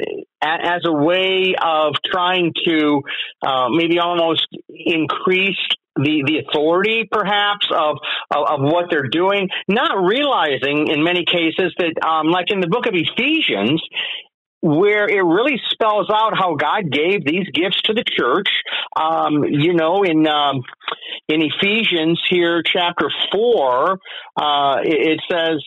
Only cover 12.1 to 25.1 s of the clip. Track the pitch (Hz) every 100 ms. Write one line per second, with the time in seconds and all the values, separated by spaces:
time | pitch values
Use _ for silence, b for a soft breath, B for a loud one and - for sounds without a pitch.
12.1 | 160 156 180 175 202 175 240 247 180 151
13.1 | - 277 320 - 104 107 165 - B B
14.1 | B B _ _ _ 175 147 202 214 202
15.1 | 202 180 180 269 247 - - 226 208 180
16.1 | 214 220 185 185 143 151 196 170 135 165
17.1 | 202 139 175 190 147 190 - 220 214 -
18.1 | - 127 160 196 - B B B - 160
19.1 | 160 156 147 - 147 160 175 160 190 190
20.1 | 156 156 151 143 131 - - B B B
21.1 | B - 156 151 - 196 220 214 175 160
22.1 | 170 - 180 170 170 - 190 175 170 151
23.1 | - - 190 240 214 135 123 165 190 B
24.1 | B B - 151 143 139 131 - 156 156